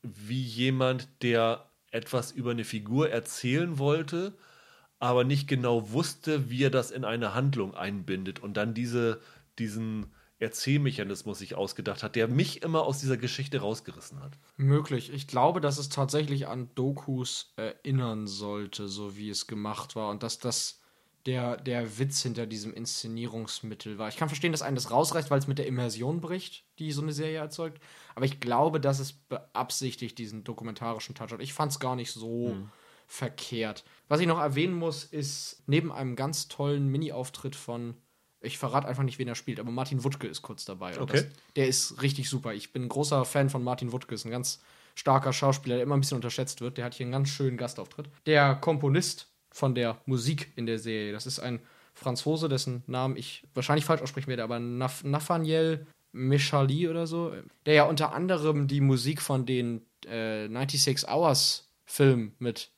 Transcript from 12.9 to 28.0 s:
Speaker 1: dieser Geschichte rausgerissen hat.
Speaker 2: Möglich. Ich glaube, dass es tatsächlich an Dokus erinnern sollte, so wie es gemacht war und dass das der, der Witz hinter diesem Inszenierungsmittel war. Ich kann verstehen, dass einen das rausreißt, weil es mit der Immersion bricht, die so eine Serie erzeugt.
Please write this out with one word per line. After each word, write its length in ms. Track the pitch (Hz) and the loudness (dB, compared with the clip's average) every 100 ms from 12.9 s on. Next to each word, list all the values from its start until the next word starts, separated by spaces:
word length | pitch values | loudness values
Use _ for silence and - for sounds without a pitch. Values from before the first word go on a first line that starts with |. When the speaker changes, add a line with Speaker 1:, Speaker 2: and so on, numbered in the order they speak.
| 139 | 0
Speaker 1:
dieser 160 | 135 131 | 0 0
Geschichte 420 | 123 - 139 135 | -2 -4 -4 -2
rausgerissen 600 | 101 113 - - - 139 | -2 -4 -8 -16 -16 -14
hat. 100 | 143 - _ - | -16 -18 _ 2
Speaker 2:
Möglich. 540 | 135 143 147 127 - | 4 4 4 -4 -4
Ich 140 | 139 - | -10 -2
glaube, 320 | 123 143 175 | 4 4 4
dass 160 | 147 139 | 0 0
es 100 | 139 | -4
tatsächlich 580 | - 135 151 147 139 76 | -2 2 2 0 -2 -4
an 220 | 123 123 | -6 -6
Dokus 800 | - 131 139 - 127 123 - - - | -2 0 0 -4 -4 -4 -6 -8 -8
erinnern 680 | 110 - 139 135 123 107 104 | -8 -6 0 0 0 -2 -4
sollte, 600 | 98 104 104 101 - 101 | -6 -6 -6 -6 -8 -8
so 280 | 98 104 98 | -8 -10 -8
wie 140 | 104 | -6
es 160 | 98 - | -6 -6
gemacht 500 | 107 104 101 - 113 | -6 -4 -6 -8 -6
war 140 | 107 | -6
und 120 | 104 | -4
dass 160 | 120 - | -6 -4
das 420 | 123 - - - _ _ _ _ | -4 -2 -4 -8 _ _ _ _
der, 320 | - 127 120 117 | -4 -2 -2 -4
der 420 | 127 120 113 107 | -4 -2 -4 -2
Witz 240 | 139 139 | -2 0
hinter 240 | 123 113 113 | -2 -4 -6
diesem 260 | 110 107 | -6 -10
Inszenierungsmittel 1300 | 107 117 - 113 113 117 110 110 - 110 107 107 104 | -8 -6 -6 -6 -6 -6 -6 -8 -8 -8 -10 -10 -6
war. 100 | 107 | -6
Ich 80 | - | -2
kann 120 | 156 | -2
verstehen, 240 | 147 170 | 0 0
dass 100 | 156 | 0
einen 140 | - 131 | 0 -2
das 140 | - | 2
rausreißt, 400 | 123 160 165 143 | 2 4 0 2
weil 80 | 139 | 2
es 100 | 139 | 2
mit 100 | 139 | -2
der 80 | 135 | 0
Immersion 540 | 123 120 107 123 170 | 0 -2 -2 -2 -2
bricht, 440 | 160 185 - - _ - | -4 -6 -8 -16 _ -10
die 140 | 156 | -4
so 100 | 143 | -2
eine 100 | 156 | -2
Serie 260 | 143 156 156 | -2 -4 -4
erzeugt. 440 | 151 151 160 139 - - | -6 -6 -8 -8 -20 -20